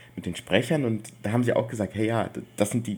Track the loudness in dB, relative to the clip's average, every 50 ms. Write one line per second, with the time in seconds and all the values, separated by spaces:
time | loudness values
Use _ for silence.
0 | -20 -16 -14 -8 -6 -6 -6 -6 -2 2 2 2 4 4 2 2 2 2 0 -2
1 | -4 -10 -12 -6 -2 0 2 2 4 4 2 2 0 -2 -2 -4 -4 -2 -2 0
2 | 0 2 2 0 0 -2 -6 -10 -12 -8 -2 0 0 0 0 -2 -2 -4 -6